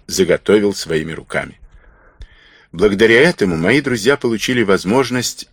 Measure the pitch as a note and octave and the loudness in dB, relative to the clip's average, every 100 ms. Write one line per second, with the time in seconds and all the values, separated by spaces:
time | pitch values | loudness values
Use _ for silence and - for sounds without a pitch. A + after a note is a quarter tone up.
0 | - F2+ F2 D2+ - G#2 G2+ F#2+ - D#2+ | -6 -2 0 0 2 2 2 -4 -4 -6
1 | D#2 D2+ - - - - - - _ _ | -6 -10 -10 -8 -8 -14 -20 -20 _ _
2 | _ - - _ _ _ _ E2 G#2 G2 | _ -20 -20 _ _ _ _ 0 0 4
3 | A2 A#2 E3 F3 G2 D#2+ F2 C3+ C#3 A#2+ | 4 6 4 2 -2 0 0 0 0 -2
4 | G2+ C#3+ B2 A2 - B2 G#2 F#2+ F2+ B2 | 0 0 -2 -4 -2 -2 0 0 0 0
5 | B2 B2+ A#2 - - | 0 -4 -6 -10 -14